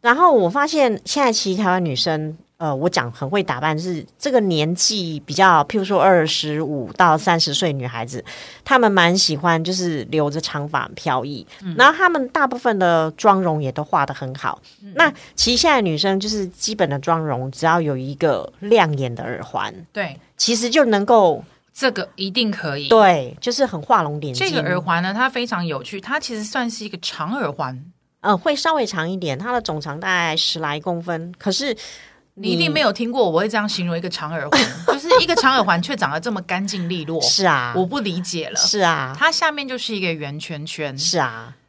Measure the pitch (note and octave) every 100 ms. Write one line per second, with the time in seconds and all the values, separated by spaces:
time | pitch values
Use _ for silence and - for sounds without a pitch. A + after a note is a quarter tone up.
0 | A#3 C4 F4+ C4 F3 A#3+ D4 D#4 C4 G#3
1 | - D4 C4+ A3 G3+ F#3 G3+ F#3 E3+ B2+
2 | F3 D#3 D#3 D#3 _ _ D#3+ C3+ E3 -
3 | A#2+ A#2 C3+ G3+ F#3 B2+ D3+ D#3 F3+ E3
4 | - _ C#4+ B3+ G3+ E3 D3+ F3 - G#3+
5 | E3+ D3+ - D3+ F#3+ E3 D3 G#3+ F#3+ F#3+
6 | E3+ F3+ D#3 - D#3 D3+ D#3 D3 A2+ -
7 | F3+ D#3 G3+ E3+ - - F3 C#3 B2 A#2
8 | A#2 B2+ - - - - - C4 A3+ G3
9 | E3+ F#3 - D3 E3+ E3 E3 F#3 F3 D#3
10 | A#2 D#3 D3 D3 D#3+ D3+ D3 D3 - -
11 | - B2+ B2+ C3+ - - F#3+ E3 C4 D#4
12 | F4+ E4 C4+ D#4+ C#4 B3 B3+ G#3 F3+ E3
13 | D#3+ D#3 A3 G3 F3+ D#3 C3+ B2+ D3 E3+
14 | C#3 C#3 C3 C3+ - - _ _ G3+ F#3+
15 | D#4+ - - - - A#3+ E4+ C#4 G3 D3+
16 | G3 G3 G#3 G#3+ F#3 - - G#3+ E3 C#3
17 | C#3 E3 D#3 B2+ C3 C3 E3 E3+ D#3 C3
18 | C3 C#3+ D#3+ A2 - _ G3+ A3 E3 C#3+
19 | C3 A#2 A#2+ B2 - - F#2 F#3 E3 G#3
20 | F3 C3+ _ _ G#3+ A3+ A#3+ C#4 C4 G#3
21 | G3+ A#3 F#3 C3+ - _ _ - C4 -
22 | - - F#3+ G#3 A3+ G3 D#3+ C#3+ C#3+ A3+
23 | G#3+ E3 B2 - - A#3+ C4 E3 D3 A3
24 | D3+ D3 D3 B2 F#4+ C4+ - F3+ E3+ E3+
25 | F3+ G3+ C4 B3+ A#3+ F#3 E3+ C#3 - G3+
26 | G3+ D4 D4+ A3 G#3+ C4+ A#3+ A3+ G#3+ F#3
27 | - - D#3+ B3+ F3 C3 C3+ B2+ D#3+ _
28 | _ _ G3+ F#3+ D#4+ D4 E4 D#4 A3 F#3
29 | E3 F#3+ F3 C3 G#3+ B3 A3+ D#3 D3 D3
30 | F#3+ F3+ E3+ D#3+ - E3 D#3 D3+ F#3 E3+
31 | E3+ E3 E3+ F3+ G3+ F#3 C#4 G#3+ - -
32 | - _ _ - F#3+ F3 E4+ D4+ B3+ G3+
33 | A#3 B3+ G3+ E3 G#3 A3 G#3 G#3 F3 E3+
34 | F3+ - D3+ E3 C#3+ C#4 B3+ C3 F3 C#4+
35 | D#4 B4+ E4+ E4+ C#4 C4 G3 F3 F3 B3+
36 | D3 D3+ E3+ G#3 F3+ F#3 G3 G3 E3+ F3+
37 | D3+ E3 - - F#3 C#3+ B2 A#2+ F#3 C#4
38 | G3+ F3 F3 F3 C#3+ - - G#3 F3 D#3
39 | C3 C#3+ D#4 - E4 D4 C#4 B3+ - G#3
40 | F#3 D#3+ C#3+ D3 - D#3 D#3 - D3 C3+
41 | - F3 C3 A2+ A2+ C3+